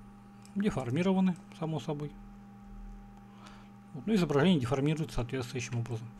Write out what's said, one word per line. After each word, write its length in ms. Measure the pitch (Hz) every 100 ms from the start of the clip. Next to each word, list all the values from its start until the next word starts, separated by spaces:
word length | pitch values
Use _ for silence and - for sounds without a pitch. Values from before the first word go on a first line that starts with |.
| - - - - - 196
Деформированы, 800 | 208 - 123 139 185 190 190 175 - -
само 220 | 160 156
собой. 320 | - 147 147 - - - - - - - - - - - - - - - - - -
Вот, 120 | - 123
ну, 80 |
изображение 460 | 214 165 143 170 170
деформируется 560 | 117 139 143 156 156 -
соответствующим 640 | 120 135 120 127 120 120
образом. 280 | 117 113 - -